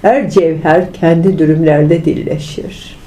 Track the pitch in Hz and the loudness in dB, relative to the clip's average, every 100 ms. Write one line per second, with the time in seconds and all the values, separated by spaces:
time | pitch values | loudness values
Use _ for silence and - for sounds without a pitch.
0 | 196 262 190 175 165 160 165 165 185 - | 2 0 2 2 2 0 2 2 0 -2
1 | 165 170 180 160 156 156 160 147 151 170 | 0 2 2 2 2 2 2 2 2 2
2 | 160 - - 147 - - - - - - | 0 -4 -4 -8 -8 -12 -12 -14 -20 -20